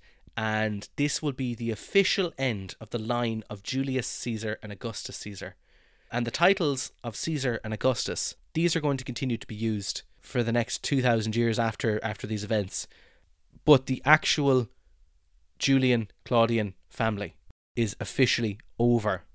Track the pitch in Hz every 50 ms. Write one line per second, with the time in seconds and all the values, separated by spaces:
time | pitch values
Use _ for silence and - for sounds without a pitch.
0 | - - - _ _ - - 117 110 110 107 107 110 107 104 101 - - _ -
1 | 143 147 - - 156 147 127 - 131 123 120 110 117 113 110 - - - - 196
2 | 190 - - - 185 165 - - 135 131 110 98 98 90 - - 113 - - 113
3 | 107 113 120 120 120 113 113 110 - - 110 101 - - 127 135 139 139 131 127
4 | 117 - - - - 120 113 104 113 107 107 - - 104 104 - - 117 107 -
5 | - - - - - 104 101 - 92 95 - _ _ _ _ _ _ _ _ _
6 | _ - - 123 120 120 - - 170 190 196 - 170 147 139 131 - - - _
7 | - 117 - - - 165 160 139 127 131 117 - - 107 110 107 - 131 123 -
8 | - - 92 - - - - _ _ _ - 156 170 170 - 170 143 147 139 127
9 | - 120 117 - 135 127 117 107 - - 107 107 113 113 110 104 98 - - -
10 | - - - _ - - - 127 117 117 117 120 117 - - - - - 143 135
11 | 123 123 117 113 107 110 110 117 120 117 110 117 117 113 107 - - 113 107 107
12 | - 110 104 - - 107 110 104 104 101 113 107 98 90 - - - - - -
13 | - - _ _ _ _ _ _ _ _ - - - 156 147 127 - - 131 -
14 | - 143 151 156 - - - 156 143 139 131 127 120 - _ _ _ _ _ -
15 | - _ _ _ _ _ _ _ _ _ _ - - 135 135 135 131 127 123 117
16 | 110 - - _ - - 120 117 117 113 117 110 107 98 - - - - - -
17 | 120 110 107 101 101 87 - - _ - - _ _ _ - 120 117 104 - -
18 | 95 - - - 131 - - - 117 107 101 107 - - - - 117 120 120 113
19 | 101 107 95 87 - -